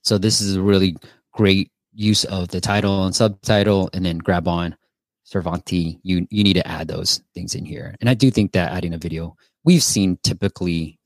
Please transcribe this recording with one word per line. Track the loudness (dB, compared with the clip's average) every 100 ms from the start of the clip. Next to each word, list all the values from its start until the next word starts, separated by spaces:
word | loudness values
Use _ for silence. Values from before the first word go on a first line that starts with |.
So | 0 0
this | 2 0
is | -2 0
a |
really | 2 4 2 -2 -14 _ _
great | 2 4 4 0 _ _
use | -4 0 0
of | 0 -6 -6
the | -4
title | -2 0 0 0
and | 0
subtitle, | 0 0 0 0 2 4 2 0
and | -2
then | -4 -4
grab | -2 -2 0
on | -2 -4 -8 _ _ _ _
Cervanti. | _ -6 -4 -6 -4 -2 -2 -6
You, | -4 -2 -2
you | 2
need | 4
to | 4 0
add | -6 -8
those | -6 -4 -4 _
things | -14 -10
in | -8
here. | -8 -12 -14 -4
And | 0
I |
do | 4 4
think | 4 0
that | 0 -2
adding | -4 -6
a | -6
video, | -6 -8 -10 -14 _ _
we've | 4 4
seen | 4 2 2 0
typically | -4 -2 -4 -2 -4 -4 -6 -12